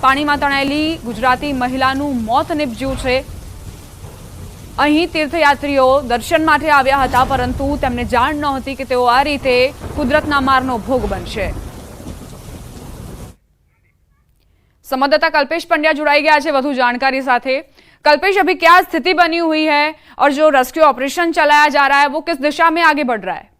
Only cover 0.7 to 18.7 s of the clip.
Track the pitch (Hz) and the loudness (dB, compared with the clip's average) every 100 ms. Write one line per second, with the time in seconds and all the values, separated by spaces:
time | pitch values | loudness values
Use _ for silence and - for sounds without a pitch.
0.7 | 294 311 320 226 214 254 254 294 269 247 | -2 -2 -4 -8 -2 0 0 -2 -4 -4
1.7 | 262 262 269 294 254 220 247 320 320 294 | -2 -2 -2 -4 -4 -2 -2 0 -4 -4
2.7 | 214 269 254 262 254 - - - - - | -6 -6 -4 -2 -2 -4 -16 -16 -18 -18
3.7 | - - - - - - - - - - | -18 -20 -20 -20 -20 -20 -18 -18 -18 -16
4.7 | - 294 302 349 320 302 330 285 277 285 | -2 0 2 0 -2 -4 2 2 2 0
5.7 | 277 262 269 254 240 - 330 320 294 311 | 2 4 2 0 -4 0 0 2 2 4
6.7 | 294 262 277 254 254 262 269 247 254 277 | 2 4 2 2 2 2 0 -2 -2 -2
7.7 | 285 269 240 233 240 262 294 294 269 262 | -2 -2 -2 0 2 0 0 -4 -4 -6
8.7 | 269 262 254 247 240 294 285 269 247 254 | -10 -4 0 2 2 2 0 0 2 2
9.7 | 285 - - 277 302 302 285 262 269 262 | -2 -10 -4 0 0 2 0 2 2 0
10.7 | 240 196 254 214 190 175 220 185 - - | -6 -2 -2 -2 -6 -8 -6 -6 -6 -12
11.7 | - - - - - - - - - - | -16 -18 -18 -16 -16 -16 -18 -18 -18 -18
12.7 | - - - - - - - _ _ _ | -18 -18 -16 -16 -16 -18 -20 _ _ _
13.7 | _ _ _ _ _ _ _ _ _ _ | _ _ _ _ _ _ _ _ _ _
14.7 | _ - 262 277 302 320 311 277 330 330 | _ -6 -2 2 2 2 0 0 -4 -2
15.7 | 330 311 294 302 294 302 302 294 277 269 | 0 2 0 2 2 4 2 2 -2 -2
16.7 | 262 247 240 269 262 269 247 269 269 - | 0 0 0 -2 -2 0 -2 0 -4 -6
17.7 | _ _ _ - 294 370 403 339 339 330 | _ _ _ 2 2 2 2 2 4 6